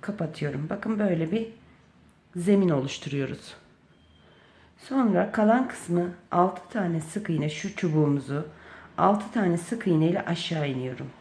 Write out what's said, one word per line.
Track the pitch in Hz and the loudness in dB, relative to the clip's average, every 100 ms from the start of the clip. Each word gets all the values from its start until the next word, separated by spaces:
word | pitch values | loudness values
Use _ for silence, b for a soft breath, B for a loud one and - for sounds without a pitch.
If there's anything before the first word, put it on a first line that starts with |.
kapatıyorum. | - 208 160 - 147 143 151 | -8 -6 -6 -4 -6 -6 -6
Bakın | 208 220 214 | -6 -4 0
böyle | 208 170 160 | 2 2 0
bir | 214 220 - b b b _ _ _ _ 175 | -2 -4 -10 b b b _ _ _ _ -6
zemin | 175 202 185 | 4 6 6
oluşturuyoruz. | 147 135 - - 143 135 143 - - _ _ _ _ _ b b b b b b b | 2 0 -6 -6 -4 -4 -6 -14 -20 _ _ _ _ _ b b b b b b b
Sonra | - 269 240 180 202 | -4 2 4 4 2
kalan | - 214 233 262 | 2 6 6 2
kısmı | - - 175 175 175 - | -4 -2 0 0 -6 -4
altı | 175 180 190 - | 2 2 0 -8
tane | 233 180 165 | -4 -2 -2
sık | 156 - 208 | -4 -8 -2
iğne, | 160 151 | -2 -2
şu | 151 196 - | -4 -10 -4
çubuğumuzu | 185 156 151 143 131 143 151 B B B B - | 0 4 4 2 0 -6 -6 B B B B 2
altı | 175 208 - | 2 2 0
tane | 240 190 170 | 0 2 0
sık | - 226 - | -2 -4 2
iğne | 165 160 | 4 4
ile | 180 - | 0 -2
aşağı | 165 - 165 147 | -4 -4 -2 -2
iniyorum. | 131 127 127 131 - | -2 -6 -8 -12 -14